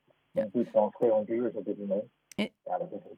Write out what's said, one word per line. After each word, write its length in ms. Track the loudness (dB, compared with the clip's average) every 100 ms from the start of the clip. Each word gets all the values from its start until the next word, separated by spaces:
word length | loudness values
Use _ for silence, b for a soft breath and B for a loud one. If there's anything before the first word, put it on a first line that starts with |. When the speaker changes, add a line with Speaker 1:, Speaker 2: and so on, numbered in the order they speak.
| _ _ _
Speaker 1:
Ja. 100 | -2
Speaker 2:
En 100 | -2
het 120 | 0 2
is 60 |
dan 200 | 2 2
schreeuwend 360 | 2 4 4 2
duur 200 | 0 -2
is 80 | -4
op 100 | -6
dit 120 | -6
moment. 260 | -2 -2 -4 _ _ -6
Speaker 1:
Eh. 120 | -6 _
Speaker 2:
Ja, 140 | -6 -4
dat 140 | -4
is, 80 | -10 -14